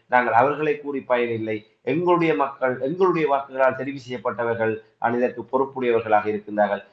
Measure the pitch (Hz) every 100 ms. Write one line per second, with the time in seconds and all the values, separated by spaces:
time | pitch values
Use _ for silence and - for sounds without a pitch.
0 | _ 123 120 113 135 147 151 147 143 139
1 | - 123 117 113 110 107 - _ 123 151
2 | 175 170 160 151 135 - 131 123 135 180
3 | 185 160 147 139 139 131 131 123 135 139
4 | 120 123 123 113 117 113 110 107 - _
5 | 117 123 120 117 107 131 135 131 123 113
6 | 113 104 104 104 - 104 101 101 -